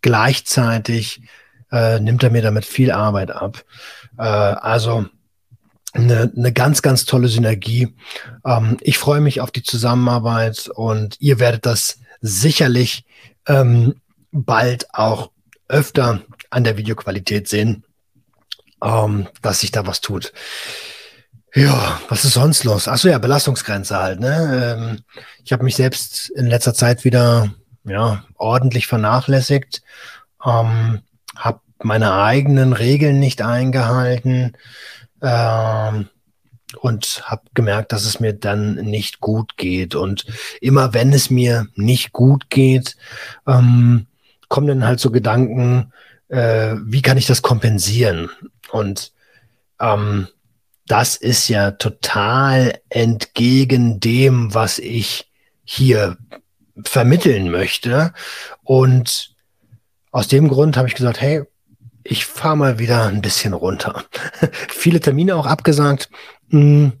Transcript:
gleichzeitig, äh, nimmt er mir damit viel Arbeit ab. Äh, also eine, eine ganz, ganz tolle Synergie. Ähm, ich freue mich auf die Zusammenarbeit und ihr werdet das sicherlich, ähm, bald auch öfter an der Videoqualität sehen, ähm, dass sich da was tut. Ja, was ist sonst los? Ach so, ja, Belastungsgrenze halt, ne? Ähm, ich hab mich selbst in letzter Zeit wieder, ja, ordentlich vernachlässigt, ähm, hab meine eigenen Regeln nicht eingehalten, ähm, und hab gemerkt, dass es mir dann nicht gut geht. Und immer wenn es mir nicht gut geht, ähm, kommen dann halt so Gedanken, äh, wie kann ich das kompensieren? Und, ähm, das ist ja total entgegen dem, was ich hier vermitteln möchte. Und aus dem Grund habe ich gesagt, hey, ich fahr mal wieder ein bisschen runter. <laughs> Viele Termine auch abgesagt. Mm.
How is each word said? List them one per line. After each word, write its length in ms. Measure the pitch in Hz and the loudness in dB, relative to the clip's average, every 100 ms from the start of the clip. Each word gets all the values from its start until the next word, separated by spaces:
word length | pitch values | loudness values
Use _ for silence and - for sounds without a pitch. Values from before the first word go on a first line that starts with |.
gleichzeitig, 1200 | - 113 117 135 - - 117 113 107 117 110 - - - _ _ _ | 2 2 2 0 -2 0 0 0 -2 -4 -4 -12 -20 -20 _ _ _
äh, 280 | 120 113 113 | -2 0 0
nimmt 240 | 107 120 | 0 2
er 60 | 127 | 2
mir 120 | 117 | 2
damit 240 | 110 107 - | 0 -2 -4
viel 260 | - 127 | 0 2
Arbeit 400 | 120 107 101 95 | 2 0 -2 -4
ab. 320 | - - 117 _ - - - - - | -6 -10 -10 _ -20 -20 -20 -20 -8
Äh, 60 | |
also 800 | 113 104 101 - - 113 113 113 101 _ _ _ _ _ _ _ - | -2 0 0 -2 -2 -2 0 -2 -4 _ _ _ _ _ _ _ -10
eine, 380 | - 120 117 113 - | 0 2 4 0 0
eine 180 | 120 | 0
ganz, 280 | 120 127 143 | 2 2 2
ganz 240 | 147 131 - | 2 2 2
tolle 220 | 131 123 | 2 2
Synergie. 680 | 113 113 110 110 117 120 - - - - - 131 | 2 0 0 -2 -2 -2 -4 -20 -18 -18 -12 -2
Ähm, 320 | 120 110 120 | 0 0 -2
ich 160 | - - | -2 -2
freue 240 | - 147 | 0 2
mich 200 | 147 131 | 2 0
auf 100 | 123 | -6
die 120 | - | -8
Zusammenarbeit 1040 | - 120 120 123 123 120 117 113 113 110 - | -6 -2 0 2 2 0 0 -2 -2 -4 -12
und 460 | - 113 107 107 - | -8 -4 -2 -4 -2
ihr 200 | 143 123 | 2 4
werdet 260 | 120 113 123 | 2 0 -2
das 340 | 110 - - _ - | -2 -4 -8 _ -12
sicherlich, 840 | 113 95 139 151 143 120 123 - _ _ - _ - | -8 0 0 2 2 2 0 -4 _ _ -20 _ 0
ähm, 480 | 139 127 120 117 - _ _ _ | 2 4 4 2 0 _ _ _
bald 640 | 156 117 113 123 123 - | -8 -2 0 0 -2 -8
auch 380 | - 110 110 110 _ _ _ _ | -2 -2 -2 -8 _ _ _ _
öfter 540 | 143 139 - 123 104 - - - | -2 0 0 0 -2 -6 -20 -8
an 140 | 127 | -2
der 140 | 117 104 | -2 -2
Videoqualität 720 | 107 107 - 98 92 104 95 | -6 -8 -6 -8 -4 -6 -4
sehen, 360 | 104 107 104 _ _ _ _ _ _ _ - _ _ | -2 -2 -4 _ _ _ _ _ _ _ -20 _ _
ähm, 440 | - 113 107 104 92 - | -2 0 0 -2 -6 -6
dass 200 | - 95 | -4 -2
sich 100 | 104 | -2
da 160 | - 104 | -4 -6
was 140 | 95 | -8
tut. 320 | - 98 - - - - - - - - - _ _ _ _ - | -8 -8 -10 -16 -16 -14 -14 -16 -18 -20 -20 _ _ _ _ 2
Ja, 440 | 139 131 95 80 - | 2 2 -2 -6 -6
was 160 | 113 139 | -2 0
ist 80 | |
sonst 300 | 120 143 147 | 2 2 2
los? 240 | 120 101 98 | 0 0 0
Ach 100 | 120 | 2
so, 120 | 185 | 2
ja, 80 | 143 | 2
Belastungsgrenze 800 | 117 143 139 131 - 101 92 101 | 2 0 0 -4 -4 -6 -6 -4
halt, 220 | 95 92 | -4 -4
ne? 580 | 120 156 160 127 120 113 | -2 -2 0 -2 -2 -4
Ähm, 220 | 113 107 - - - - | -6 -10 -14 -20 -20 -20
ich 80 | - | -6
hab 120 | 127 | -2
mich 120 | 127 - | -2 0
selbst 540 | 131 - - - - | 0 -2 -10 -10 -10
in 160 | - 120 | -4 -2
letzter 300 | 113 - 117 | 0 -2 0
Zeit 300 | 120 123 127 | 0 2 2
wieder, 460 | 120 120 117 107 - _ _ | 2 2 2 0 -4 _ _
ja, 400 | - 98 113 101 - _ | -10 -4 -2 -4 -8 _
ordentlich 500 | 110 123 127 120 - | -2 0 0 -2 -4
vernachlässigt, 960 | 117 107 123 131 135 127 139 135 - _ - - - _ _ 131 | -2 0 0 2 0 2 -2 -2 -16 _ -20 -20 -20 _ _ -2
ähm, 560 | 117 113 113 113 107 _ _ - - | 0 0 0 0 -2 _ _ -20 -8
hab 280 | 117 - _ _ | -8 -8 _ _
meine 320 | 107 110 107 | -4 0 2
eigenen 600 | 95 104 131 139 139 131 | 2 2 2 4 4 4
Regeln 460 | 113 117 143 151 139 | 2 2 2 4 2
nicht 220 | 139 - | 0 0
eingehalten, 1120 | 113 120 131 131 117 127 127 123 131 127 123 - - - - - - _ | -2 -2 0 0 0 0 0 -2 0 -2 -2 -6 -20 -20 -20 -20 -20 _
ähm, 880 | 139 120 117 113 110 110 110 107 98 _ _ _ _ - _ - | -2 0 0 0 -2 -2 -4 -4 -8 _ _ _ _ -20 _ -6
und 420 | 127 107 - - - | -4 -4 -6 -10 -10
hab 280 | 110 _ - | -12 _ -2
gemerkt, 360 | 107 101 107 | 0 -2 -4
dass 140 | 107 107 | -6 -6
es 140 | - | -4
mir 140 | 110 | -4
dann 420 | 104 104 104 104 101 | -4 -4 -2 -4 -4
nicht 460 | 104 107 104 - | -6 -6 -8 -8
gut 360 | 107 110 110 - | -4 -4 -4 -8
geht. 380 | 92 92 92 - | -6 -4 -4 -4
Und 300 | 101 98 - 113 - - | -4 -6 -8 -14 -14 -6
immer 320 | 127 135 131 | 2 2 2
wenn 200 | 110 123 | 2 4
es 160 | 143 - | 4 2
mir 380 | 127 123 117 107 - | 2 2 0 -2 -2
nicht 380 | 104 127 - | 0 0 -2
gut 360 | - 127 139 - | 2 4 4 2
geht, 460 | 135 131 131 127 - - - - - - | 2 4 4 0 -14 -20 -18 -18 -12 0
ähm, 580 | 127 123 120 120 120 110 _ _ _ _ | 4 6 6 6 4 0 _ _ _ _
kommen 180 | - 147 | -2 0
dann 180 | 135 131 | 0 0
halt 140 | 120 | 0
so 100 | 127 | 2
Gedanken, 840 | 113 110 110 127 123 123 123 110 _ - _ _ | 0 2 2 0 0 2 2 0 _ -20 _ _
äh, 480 | 127 117 113 110 110 | -2 0 0 0 -4
wie 180 | 110 123 | -2 0
kann 160 | 131 131 | 2 2
ich 80 | 123 | 2
das 160 | 127 | 2
kompensieren? 880 | - 117 117 104 92 113 117 85 85 - - _ - | 2 2 2 0 0 2 2 0 -6 -12 -20 _ -8
Und, 420 | 117 101 98 - _ _ _ _ _ _ _ | -6 -4 -6 -12 _ _ _ _ _ _ _
ähm, 480 | 117 107 104 101 92 _ _ _ _ _ _ | -2 0 -2 -4 -6 _ _ _ _ _ _
das 300 | 107 123 - | 0 0 -2
ist 320 | - 123 - | -2 -2 0
ja 220 | 110 101 | 0 0
total 1080 | 101 110 - - - 104 127 139 131 123 - _ | -2 -6 -6 -6 -2 0 2 2 4 2 -2 _
entgegen 1080 | - 113 110 - - 120 131 131 127 120 104 | -2 0 0 -4 0 2 4 4 2 2 0
dem, 540 | 113 120 135 127 117 | -2 2 4 4 0
was 260 | 107 110 - | -2 -2 -4
ich 500 | - 113 101 - - _ _ _ | -6 -6 -6 -8 -12 _ _ _
hier 540 | - - 131 110 98 90 - - _ _ _ - | -14 0 2 4 0 -6 -18 -20 _ _ _ -16
vermitteln 680 | - 135 120 170 175 110 92 | -4 0 4 4 4 2 0
möchte. 600 | 85 95 - 123 127 165 - - - - - | -2 -2 -4 -2 0 0 -4 -18 -16 -18 -20
Und 720 | - 131 131 127 120 - - _ _ _ _ - _ _ _ | 0 2 4 4 0 -6 -10 _ _ _ _ -20 _ _ _
aus 160 | 127 107 | -6 2
dem 200 | 135 151 | 4 4
Grund 300 | 131 151 127 | 4 2 2
habe 100 | 127 | 0
ich 80 | - | 0
gesagt, 260 | 123 117 | -2 0
hey, 220 | 135 156 139 _ _ _ - _ | -2 -2 -4 _ _ _ -20 _
ich 220 | - - - | -8 -6 -6
fahr 300 | - 160 156 | -6 -2 2
mal 240 | 139 113 | 0 0
wieder 280 | 117 120 107 | 0 0 0
ein 140 | 101 | -2
bisschen 320 | 101 - 107 | -4 -4 -4
runter. 500 | 87 90 95 - - - - - - | -4 -4 -4 -8 -10 -14 -12 -12 -4
<laughs> 300 | 160 - - | -4 -4 -12
Viele 300 | - - 170 | -2 2 2
Termine 360 | - 139 180 175 | 2 0 0 0
auch 100 | 147 | -2
abgesagt. 640 | 156 - 147 143 139 - - - - _ | 0 2 2 2 0 -4 -16 -20 -20 _
Mm. 400 | 151 147 147 143 110 | 4 6 6 4 0